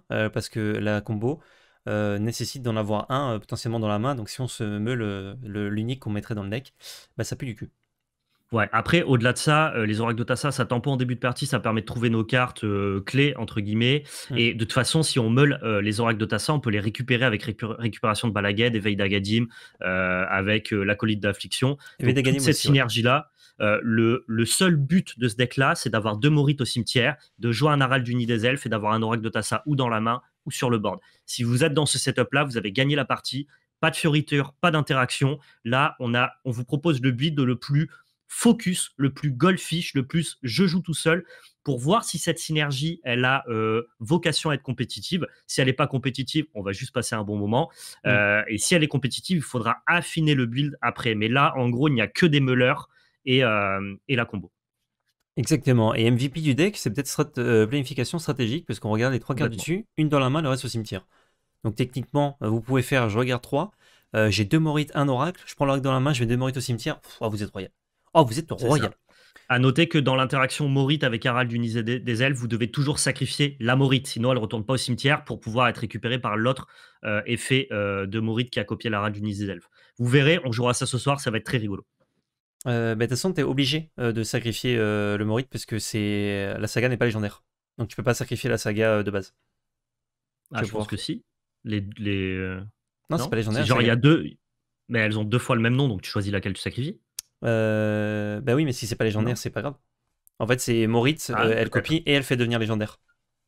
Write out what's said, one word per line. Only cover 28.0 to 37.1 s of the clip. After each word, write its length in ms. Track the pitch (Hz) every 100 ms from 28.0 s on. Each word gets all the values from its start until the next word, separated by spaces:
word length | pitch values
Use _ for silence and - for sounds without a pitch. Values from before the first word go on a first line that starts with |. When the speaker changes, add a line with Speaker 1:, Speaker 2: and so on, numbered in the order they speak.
| 120
Speaker 2:
du 100 | 123
Nid 120 | 117
des 180 | 120 117
Elfes 200 | 139 117
et 40 |
d'avoir 240 | 110 104
un 80 | 110
oracle 220 | 110 117
de 60 | 110
Tassa 320 | 113 107 113 151
ou 100 | 143
dans 140 | 123
la 100 | 110
main 220 | 113 123 _ _ -
ou 60 |
sur 180 | - 127
le 80 | 117
board. 240 | 104 92 _ _ -
Si 180 | -
vous 220 | 120 123 160
êtes 80 |
dans 120 | 147 143
ce 140 | 131
setup-là, 460 | - 127 120 139 147
vous 100 | 117
avez 160 | 101
gagné 240 | 107 139 147
la 80 |
partie. 420 | 131 123 - 127 143 _ _ -
Pas 100 | 160
de 60 | 160
fioriture, 560 | 165 151 147 143 135 -
pas 100 | 175
d'interaction. 680 | 156 139 135 123 - 135 147 - _ 113
Là, 320 | 127 151 -
on 160 | 123 120
a, 160 | 127 - 131
on 60 |
vous 120 | 117
propose 380 | 123 147 165 135
le 100 | 131